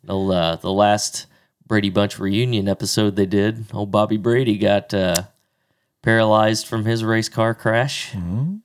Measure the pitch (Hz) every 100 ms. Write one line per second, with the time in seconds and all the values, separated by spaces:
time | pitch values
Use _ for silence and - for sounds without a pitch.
0 | - 98 98 90 82 82 92 98 104 104
1 | - - - _ _ _ - 107 101 92
2 | 101 - 98 101 123 113 98 95 101 -
3 | 104 98 98 101 104 113 110 107 101 104
4 | 107 110 117 120 127 104 101 101 - 101
5 | 92 87 95 _ _ _ _ _ _ _
6 | 110 113 110 107 110 110 - 113 110 113
7 | 113 110 110 - 113 117 113 113 135 -
8 | - 98 87 104 151 208